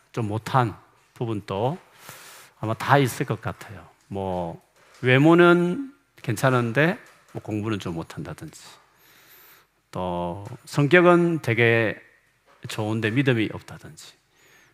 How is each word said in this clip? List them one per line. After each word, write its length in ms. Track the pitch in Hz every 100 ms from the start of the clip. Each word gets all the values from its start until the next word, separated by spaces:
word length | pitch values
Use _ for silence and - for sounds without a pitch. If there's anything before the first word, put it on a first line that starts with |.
| _
좀 160 | - 107
못한 480 | 107 - 135 117 85 _ _ _
부분도 640 | - 117 107 - 98 123 180 _ _ - - - - - _
아마 120 | -
다 240 | 113 120 143
있을 280 | 127 - 143
것 140 | 113
같아요. 440 | 92 - - 90 78 _ -
뭐 560 | 98 95 90 85 80 _ _ _ -
외모는 880 | 123 131 156 170 175 175 175 220 269 - _ _
괜찮은데 800 | - 107 135 127 117 113 160 - - _ _
뭐 100 | 110
공부는 380 | - 104 110 104
좀 140 | 92
못한다든지, 680 | 82 80 - 78 76 78 - - - _ _ _ _ _ _ _ _ _ _ _
또 560 | 92 90 87 87 95 104 - -
성격은 720 | - 143 180 175 175 170 165
되게 580 | - 113 117 117 107 - - _ _ _ _ _ -
좋은데 420 | - 107 110 110
믿음이 380 | 120 139 117 101
없다든지. 640 | - - 80 82 78 - _ _ _ _ _ _